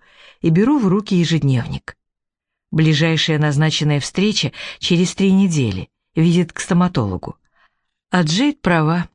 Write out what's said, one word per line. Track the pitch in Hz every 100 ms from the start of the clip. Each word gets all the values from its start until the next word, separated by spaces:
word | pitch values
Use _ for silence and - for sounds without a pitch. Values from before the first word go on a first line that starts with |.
| _ _ - _
и | 170
беру | 165 233 294
в | 202
руки | 196 208 180
ежедневник. | 160 160 139 127 - - - - _ _ _ _ _ _ -
Ближайшая | 160 160 147 165 156 - 151
назначенная | 151 139 156 151 151 143
встреча | - - 208 - 143 - - -
через | - 175 180
три | - 190
недели, | 190 196 156 117 92 - _ _
визит | - 170 170 170
к | -
стоматологу. | - 175 180 139 104 90 - - _ _ _ _ _ _ _
А | 180
Джейд | 156 175 285 285
права | 185 170 156 175 175